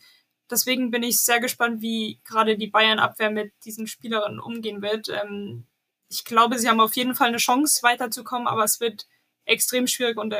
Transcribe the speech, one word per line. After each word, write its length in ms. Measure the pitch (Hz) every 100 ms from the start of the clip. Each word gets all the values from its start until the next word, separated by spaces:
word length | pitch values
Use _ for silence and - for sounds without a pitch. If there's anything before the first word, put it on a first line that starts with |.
| _ _ _ _ -
deswegen 420 | 240 - 254 247
bin 120 | 240
ich 180 | 240 -
sehr 180 | - 240
gespannt, 420 | 240 - 233 226
wie 400 | 226 226 214 -
gerade 340 | - 220 220 214
die 100 | 214
Bayern-Abwehr 600 | 214 220 214 214 - 214
mit 220 | 214 208 _ 220
diesen 220 | 214 220
Spielerinnen 520 | - 220 220 208 -
umgehen 420 | - 233 220 208
wird. 280 | 208 214 214
Ähm, 560 | 208 208 202 202 120 - _ _ _ -
ich 140 | -
glaube, 340 | - 233 226 247
sie 120 | 233
haben 100 | 226
auf 160 | 220 233
jeden 180 | 247
Fall 140 | 247 247
eine 100 | 233
Chance, 460 | - 254 294 -
weiterzukommen, 640 | 240 240 247 247 226 247 240
aber 160 | 220
es 160 | 208 -
wird 260 | 233 214 - _ _ _
extrem 440 | - 226 - 247 254
schwierig 300 | - 240 220
und 160 | 214